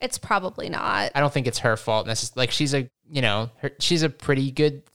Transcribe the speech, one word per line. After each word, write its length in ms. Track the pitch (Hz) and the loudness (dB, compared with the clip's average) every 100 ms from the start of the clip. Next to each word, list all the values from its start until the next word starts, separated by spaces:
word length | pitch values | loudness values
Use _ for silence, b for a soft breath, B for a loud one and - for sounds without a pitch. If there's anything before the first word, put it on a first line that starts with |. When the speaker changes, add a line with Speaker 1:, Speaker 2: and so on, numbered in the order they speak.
Speaker 1:
It's 180 | 254 - | -8 -6
probably 500 | - 202 185 - - | -2 0 0 -6 -6
not. 440 | 165 - - - | -4 -2 0 0
Speaker 2:
I 60 | 143 | 2
don't 120 | 143 | 2
think 140 | 143 123 | 2 -2
it's 120 | - | 0
her 160 | 123 110 | 0 0
fault 300 | - 110 92 | 2 0 0
necess-, 260 | 101 - - | -4 -4 -2
like, 140 | 127 | 0
she's 240 | - 147 | 0 0
a, 160 | 139 127 _ _ | 0 -2 _ _
you 140 | 143 | 0
know, 280 | 120 104 113 - | 2 2 -2 -6
her, 120 | 139 - | -8 -4
she's 240 | - 170 | 0 2
a 60 | 156 | 2
pretty 420 | - - 135 135 | -2 0 0 0
good, 320 | 131 151 139 - | 2 2 0 -10